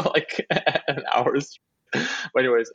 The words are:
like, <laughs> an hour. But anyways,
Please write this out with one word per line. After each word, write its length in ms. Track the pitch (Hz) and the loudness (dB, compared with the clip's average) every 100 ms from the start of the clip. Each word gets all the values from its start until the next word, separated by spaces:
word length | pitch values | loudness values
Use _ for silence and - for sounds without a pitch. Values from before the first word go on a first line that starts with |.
like, 440 | 143 156 - - - | 2 0 -2 -6 -2
<laughs> 40 | |
an 520 | 147 - - - 135 - | 0 0 0 -2 -4 0
hour. 220 | 120 123 131 143 - _ _ _ | 0 2 0 -4 -12 _ _ _
But 460 | - - - - 131 | -4 -4 -6 -2 0
anyways, 320 | 131 117 113 | 4 2 2